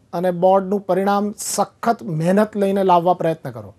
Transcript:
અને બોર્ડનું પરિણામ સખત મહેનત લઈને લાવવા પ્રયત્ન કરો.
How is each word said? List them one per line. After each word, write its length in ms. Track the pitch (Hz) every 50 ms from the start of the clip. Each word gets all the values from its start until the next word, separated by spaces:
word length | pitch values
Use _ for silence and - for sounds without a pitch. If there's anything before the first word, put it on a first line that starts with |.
| _ _ -
અને 180 | 175 175 185
બોર્ડનું 480 | 175 170 180 185 190 196 196 185 202 202
પરિણામ 540 | 202 - 180 185 196 202 202 202 208 208 208
સખત 680 | - - - - - 202 - _ - - 233 233 - -
મહેનત 520 | 226 160 156 160 175 190 202 214 208 -
લઈને 280 | 208 202 196 196 202 190
લાવવા 300 | 190 175 175 165 180 175
પ્રયત્ન 380 | 170 165 165 160 156 - 139
કરો. 220 | 117 117 104 95 98